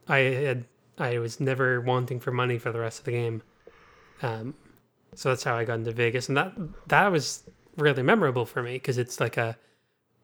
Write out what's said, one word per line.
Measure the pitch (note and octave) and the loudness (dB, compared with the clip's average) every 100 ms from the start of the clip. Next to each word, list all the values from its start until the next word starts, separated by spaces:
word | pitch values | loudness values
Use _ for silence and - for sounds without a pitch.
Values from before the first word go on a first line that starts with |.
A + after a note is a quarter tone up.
| - | 0
I | C#3 | 2
had, | C3 B2+ C#3+ B2 A#2+ _ _ - | 4 2 0 -2 -6 _ _ -6
I | C3+ A#2+ | -2 -2
was | A#2 - | -4 -2
never | C3+ C3 B2+ B2 | -2 2 2 2
wanting | B2 B2+ B2 B2 | 2 0 0 -4
for | C3 | -2
money | B2 B2 A#2+ | 0 0 0
for | B2 | -2
the | A#2 | -4
rest | A2+ - | -4 -6
of | |
the | - | -4
game. | A#2+ A#2 A2+ - _ - - - - - - | -2 -2 -4 -10 _ -20 -20 -20 -20 -20 -6
Um, | B2+ A2 A#2 - - - _ _ _ | -4 -4 -8 -12 -20 -20 _ _ _
so | - C3+ | -6 -2
that's | B2+ | 0
how | C3+ A#2 | 0 -2
I | |
got | A2+ | -2
into | A2+ A#2 | -2 -4
Vegas, | A2+ A#2+ B2 A#2+ | 0 0 0 0
and | C#3 | 0
that, | F#3 G#3+ D#3 - - | 0 -4 -10 -12 2
that | D3+ G3+ | 4 4
was | E3 B2+ - - - _ - | 2 0 -6 -14 -20 _ 0
really | D3 C3 | 2 4
memorable | C3 D#4+ D#3 B2+ | 4 4 4 2
for | A2+ - | -2 -2
me, | A#2+ B2+ | -4 -4
'cause | - B2 | -2 -2
it's | A#2 - | -2 -2
like | A#2+ B2+ | -2 0
a, | A2+ A2+ _ _ _ _ _ _ | -2 -4 _ _ _ _ _ _